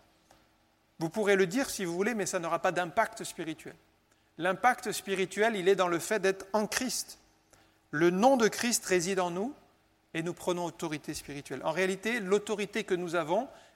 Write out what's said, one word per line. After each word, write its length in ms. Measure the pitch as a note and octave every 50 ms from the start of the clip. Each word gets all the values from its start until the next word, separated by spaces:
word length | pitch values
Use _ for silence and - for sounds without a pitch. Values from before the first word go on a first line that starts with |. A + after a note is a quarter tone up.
| _ _ _ _ _ _ - _ _ _ _ _ _ _ _ _ _ _ _ -
Vous 80 | D#3 D#3+
pourrez 260 | - A3 G#3 G3 G3+
le 120 | F#3+ F#3+
dire 240 | E3+ F3+ C4 C4+ -
si 140 | - - G3
vous 100 | E3+ E3+
voulez, 200 | F3+ G3+ A3 B3
mais 120 | G#3+ F#3
ça 120 | - - F#3
n'aura 220 | E3+ E3 E3 D#3+
pas 100 | - F#3
d'impact 540 | E3+ F3 F3+ E3+ - - - E3+ - - F3+
spirituel. 500 | - - - E3 D#3+ D#3 - - - - - _ _ _ _ _ _ _ _ _ _ _ -
L'impact 540 | D#3+ F3+ F#3+ - - B3 B3 - - A3
spirituel, 640 | F#3 - - G3+ G3 F3+ F#3+ E3+ - G3 G#3 A#3 A3+
il 120 | G3 E3+ F#3
est 80 | G3
dans 120 | F3 F#3+ F3
le 100 | E3+ E3
fait 200 | - - A3 G#3+
d'être 280 | F3 F#3+ F#3+ F#3+ - -
en 140 | - G#3+ G#3+
Christ. 520 | G3 - - B3+ B3 - - - - - - _ _ _ _ _ _ - _ _ _ _ _ _ _
Le 200 | - D3 E3 F3
nom 260 | F3 F#3 G#3+ C4+ C#4
de 120 | B3+ A3+ G3+
Christ 360 | - - - A#3+ A3+ - -
réside 340 | - F#3 F3+ D#3+ F#3 G3 F#3
en 100 | F3+ F3
nous 240 | E3+ F3+ G3+ C4+ D4 - _ _ _ _ _ _ _ _ _ _ -
et 80 | D#3+
nous 100 | E3 F3
prenons 320 | E3+ - - - F3+ F3 F3
autorité 480 | E3 D#3 - F#3 D#3 D#3 C#3+ - - D3+
spirituelle. 460 | - - - C#3 C#3+ - - C3+ C3 -
En 60 | D#3+
réalité, 480 | D#3 F3 F#3+ F#3 F#3+ F#3+ - A3 A#3+ B3
l'autorité 680 | G3 F3+ G3 G#3 G3+ - G#3+ G3 G#3 - - A3+ G3+
que 100 | - F#3+
nous 200 | F3 F3+ E3+ D#3
avons, 340 | F3 D#3+ D3 F3 G#3+ C4 C#4 - - - - _